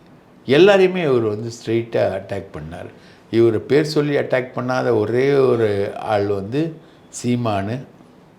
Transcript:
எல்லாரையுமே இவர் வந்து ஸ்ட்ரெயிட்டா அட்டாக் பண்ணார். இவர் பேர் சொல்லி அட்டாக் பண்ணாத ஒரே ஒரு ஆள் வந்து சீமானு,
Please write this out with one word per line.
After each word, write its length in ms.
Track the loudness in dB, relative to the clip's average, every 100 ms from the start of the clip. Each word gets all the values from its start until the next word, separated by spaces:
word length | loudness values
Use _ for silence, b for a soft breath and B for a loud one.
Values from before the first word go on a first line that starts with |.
| -20 -20 _ -14 2
எல்லாரையுமே 580 | 6 6 6 4 2
இவர் 180 | 0 0
வந்து 280 | 0 -4 -8
ஸ்ட்ரெயிட்டா 640 | -10 -4 -2 -2 -2 -2
அட்டாக் 440 | -2 -8 -10 -10 -14
பண்ணார். 280 | -14 -14 -16 -20 B B B
இவர் 340 | 2 2 2 0
பேர் 180 | 0
சொல்லி 320 | 2 0 0 -2
அட்டாக் 360 | 0 -2 -2 -8
பண்ணாத 420 | -4 -2 0 0
ஒரே 360 | 0 0 2
ஒரு 640 | 2 2 2 0 0 -4 -6
ஆள் 300 | -2 -2 0
வந்து 460 | -4 -4 -4 -6 -8 B B B -8
சீமானு, 560 | -4 -2 -2 -2 -4 -8 -12 -20 -20 -20 -20